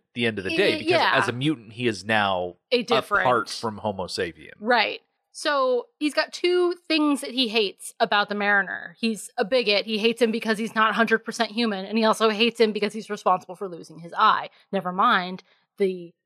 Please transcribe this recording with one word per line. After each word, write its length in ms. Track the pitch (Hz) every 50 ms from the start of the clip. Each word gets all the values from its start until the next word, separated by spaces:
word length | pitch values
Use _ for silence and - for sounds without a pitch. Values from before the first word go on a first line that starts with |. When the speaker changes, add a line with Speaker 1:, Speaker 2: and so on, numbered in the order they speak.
| _ _ -
Speaker 1:
the 100 | 123 120
end 140 | 113 110 101
of 40 | 92
the 40 | 95
Speaker 2:
Y-, 80 | - -
Speaker 1:
day, 200 | - - 330 311
because 100 | - 320
Speaker 2:
yeah. 220 | 359 320 240 196 127
Speaker 1:
as 140 | 139 104 95
a 40 |
mutant, 420 | 113 123 131 151 156 117 113 104 107
he 120 | 113 123
is 180 | 120 107 92 90
now 520 | 107 113 107 104 98 95 90 90 90 - _ _ -
Speaker 2:
A 100 | 247 247
different 440 | 233 - 240 - - - 208 196 - 127
Speaker 1:
apart 220 | 123 113 101 -
from 280 | - - - 113 107 98
Homo 280 | 95 107 98 95 90 85
sapien. 460 | - - 95 87 80 82 - - - -
Speaker 2:
Right. 420 | 208 220 240 226 202 202 - - _ _ _ _ _ _
So 560 | - - - 311 294 277 262 254 254 240 233 _ _ -
he's 140 | 294 302 269
got 160 | 311 - - -
two 400 | - - 349 359 359 359 349 359 359 _ -
things 340 | 320 320 302 294 285 269
that 100 | - 269
he 180 | 240 254 262 214
hates 440 | 208 233 214 185 - - - - - -
about 300 | 233 196 214 208 208 -
the 60 | 202
Mariner. 600 | 208 202 202 208 202 190 175 - - - - 170 -
He's 300 | - 226 220 190 - - - -
a 60 | 247
bigot. 400 | 190 262 233 214 196 208 196 180
He 120 | 220 220 208
hates 220 | 208 233 233 226
him 100 | 247 226
because 260 | 226 233 - 220 220 190
he's 160 | 233 208 -
not 160 | 220 220 220
a 40 | 202
hundred 260 | 196 226 214 226 220 -
percent 260 | - 214 - 226 214
human, 340 | 214 226 240 220 202 190 190
and 120 | 196 208 226
he 60 | 220
also 240 | 220 208 - 220 220
hates 300 | 214 202 233 233 220 -
him 120 | 226 214
because 220 | 208 208 196 208 208
he's 160 | 220 196 -
responsible 460 | 208 202 - 208 180 185 - - 185
for 120 | - 202 185
losing 300 | 170 160 151 - 160 165
his 140 | 165 170 - 185
eye. 320 | 214 214 180 - - - _ _ _ -
Never 200 | - 196 180 180
mind 520 | 180 190 208 247 226 190 180 180 185 180 - _ _ _ _ _ _ -
the 360 | 202 190 185 180 170 170 _ _ _